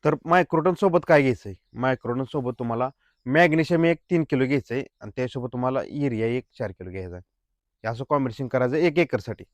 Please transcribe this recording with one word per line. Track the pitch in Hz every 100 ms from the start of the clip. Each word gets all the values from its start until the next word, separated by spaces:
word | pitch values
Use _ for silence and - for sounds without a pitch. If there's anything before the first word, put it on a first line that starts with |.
| 151
तर | 147 165
मायक्रोन्यूटन | 175 175 160 160 175
सोबत | 196 170 -
काय | 156
घ्यायचंय, | 135 113 104 95 _
मायक्रोन्यूटन | 120 131 127 123 123 131
सोबत | 151 123 127
तुम्हाला | 120 113 127 _ _ _ 123
मॅग्नेशियम | 147 175 160 156 170 165
एक | 170 _
तीन | 175 151
किलो | 135 131
घ्यायचंय | 139 - 123 - _
आणि | 104 117
त्यासोबत | 127 135 123
तुम्हाला | 123 127 131 -
युरिया | 139 143 113 113
एक | 123 - _
चार | 107
किलो | 92 92
घ्यायचा | 92 92 90
आहे. | - _ _ _ _ _
हे | 110
असं | 117 135
कॉम्बिनेशन | 147 131 110 131
करायचं | 131 123 147
एक | 175 151
एकरसाठी. | 165 123 - 104 101